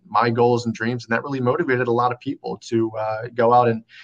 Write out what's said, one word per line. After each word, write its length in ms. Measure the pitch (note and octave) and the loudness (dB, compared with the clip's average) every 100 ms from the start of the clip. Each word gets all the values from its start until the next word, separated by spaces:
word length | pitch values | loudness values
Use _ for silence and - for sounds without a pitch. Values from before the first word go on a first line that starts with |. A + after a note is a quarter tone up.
| - | -4
my 220 | G#2 A#2+ | 0 2
goals 360 | A#2 A#2+ A#2 A2+ | 2 2 2 -2
and 80 | |
dreams, 300 | A2 A2+ B2 | -4 -4 -6
and 80 | A#2 | -4
that 120 | A#2 | -4
really 180 | C#3+ C3+ | -2 -2
motivated 460 | B2 D#3+ D#3 B2 A#2+ | 0 0 0 -2 0
a 40 | |
lot 220 | A#2+ B2 | 0 0
of 60 | A#2+ | -4
people 360 | C3 - A#2+ A2+ - | -8 -8 -10 -12 -4
to, 200 | A2+ A2+ A2 | -2 -2 -4
uh, 300 | A2 A2 A#2+ | -6 -6 -6
go 180 | A#2 A#2 | 0 4
out 140 | B2 A#2+ | 6 4
and, 160 | A2+ - - | 0 -6 -20